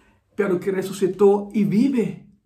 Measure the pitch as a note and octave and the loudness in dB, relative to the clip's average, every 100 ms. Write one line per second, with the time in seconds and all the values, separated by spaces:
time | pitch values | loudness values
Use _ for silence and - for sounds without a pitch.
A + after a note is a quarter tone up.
0 | _ _ _ - G3 F3+ G3 F#3 F#3 - | _ _ _ -6 -2 -2 -2 -4 -6 -2
1 | F#3 F#3 G3+ G3+ G3+ A3 E3+ G3 C#4 B3+ | -2 4 4 4 0 -2 0 2 2 0
2 | F#3 - - _ | -2 -6 -18 _